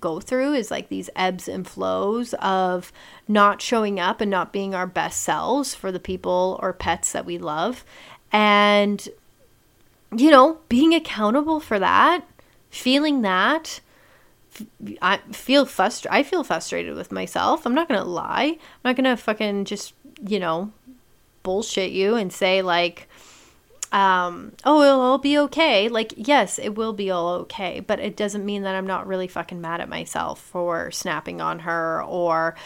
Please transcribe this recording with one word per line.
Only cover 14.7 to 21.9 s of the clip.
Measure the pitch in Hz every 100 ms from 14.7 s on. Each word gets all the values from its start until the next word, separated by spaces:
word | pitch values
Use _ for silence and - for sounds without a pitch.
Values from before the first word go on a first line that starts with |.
| - 202 -
I | 185 196 -
feel | - - 277 262
frust-, | - 196 - -
I | 202
feel | - 359
frustrated | 262 170 - 170 170 151
with | -
myself. | 185 185 175 202 - 240
I'm | 277
not | 339
gonna | 202
lie. | 180 165 - - 294 320
I'm | - -
not | 247 254
gonna | 262 240
fucking | - 214 214 202 196
just, | 208 - _ 285 - 202
you | 202
know, | 170 165 214 - 254 262 _ _ _ _
bullshit | 185 196 - 196 185